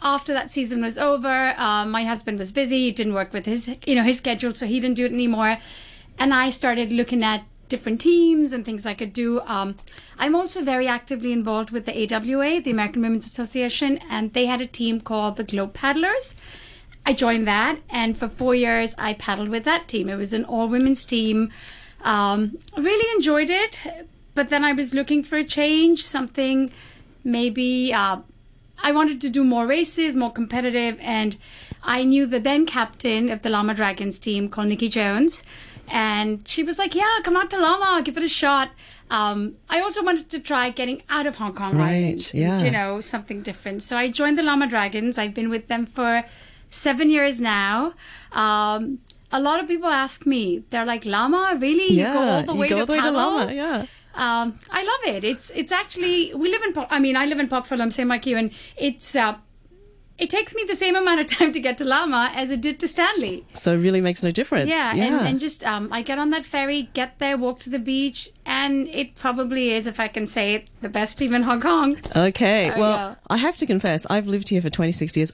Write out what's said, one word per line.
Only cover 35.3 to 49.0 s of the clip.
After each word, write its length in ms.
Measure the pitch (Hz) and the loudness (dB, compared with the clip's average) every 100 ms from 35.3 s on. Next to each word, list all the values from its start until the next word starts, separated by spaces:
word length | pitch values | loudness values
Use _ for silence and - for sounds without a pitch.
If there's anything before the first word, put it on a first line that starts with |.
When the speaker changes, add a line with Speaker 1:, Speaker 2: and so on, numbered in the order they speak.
| - - - - - - | 0 -8 -20 -20 -20 -6
Speaker 1:
and 580 | 233 220 208 214 214 - | -2 0 0 0 -2 -6
she 160 | - | -4
was 160 | 311 349 | -2 -2
like, 160 | 392 | -2
"Yeah, 260 | 349 427 453 | 0 2 0
come 140 | 427 359 | 2 2
out 120 | 392 | 2
to 60 | 392 | 2
Lama, 440 | 320 370 392 349 | 2 4 2 2
give 140 | 285 277 | 0 -2
it 60 | |
a 40 | 320 | -2
shot." 420 | - 285 277 262 - - - - | 0 2 2 0 -6 -20 -20 -4
Um, 460 | 220 208 208 208 - - | -2 0 -2 -4 -8 -4
I 100 | 330 | -2
also 240 | 392 403 | 0 -2
wanted 260 | 359 330 311 | 0 0 -2
to 80 | 320 | -10
try 280 | - 285 247 | -2 -2 -2
getting 300 | 247 247 269 - | -2 -6 -6 -4
out 160 | 294 294 | -2 -2
of 120 | - | -4
Hong 160 | 208 | -6
Kong 200 | 190 196 151 | -6 -2 2
Speaker 2:
Right, 180 | 156 175 | 2 2
Speaker 1:
Island, 360 | 175 - - | 0 -2 -4
Speaker 2:
yeah. 280 | 143 165 190 | 0 0 2
Speaker 1:
you 80 | 180 | 2
know, 300 | 226 196 202 | 0 -2 -4
something 420 | 220 220 202 202 | -6 -8 -8 -10
different. 400 | 202 185 208 202 | -10 -10 -10 -8
So 140 | - 247 | -4 -2
I 140 | 247 | -2
joined 260 | 233 294 294 | 0 2 2
the 60 | |
Lama 240 | 311 285 277 | 2 2 2
Dragons. 500 | 226 196 214 233 240 | 0 0 -2 -2 -2
I've 160 | 208 | -4
been 160 | 214 226 | -2 -2
with 180 | 226 226 | -4 -4
them 160 | 233 233 | -4 -4
for 400 | - 240 233 233 - - - - | -2 0 0 -2 -12 -20 -20 -16
seven 400 | - 302 254 311 | -4 -2 2 4
years 300 | 302 285 240 | 4 4 0
now. 540 | 233 202 196 214 311 - - - - | 0 2 2 0 -2 -6 -18 -20 -8
Um, 640 | - 214 214 208 214 226 262 | 0 2 4 2 0 -4 -8